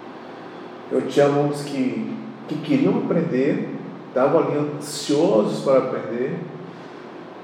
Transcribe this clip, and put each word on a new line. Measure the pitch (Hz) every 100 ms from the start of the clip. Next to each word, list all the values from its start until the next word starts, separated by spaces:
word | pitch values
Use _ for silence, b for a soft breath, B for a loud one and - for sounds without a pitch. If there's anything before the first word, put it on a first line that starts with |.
| - - - - - - - - -
eu | 131 131
tinha | 143 143
alunos | 143 147 -
que, | - 135 123 110 107 - - - -
que | 147
queriam | - 135 175 -
aprender, | - 175 - 123 143 - 214 - - - -
estavam | 123 139 165
ali | 139 147 147 -
ansiosos | - - - 143 180 214 190 -
para | 139 131
aprender, | - 113 110 120 139 175 - - - B B B B - - -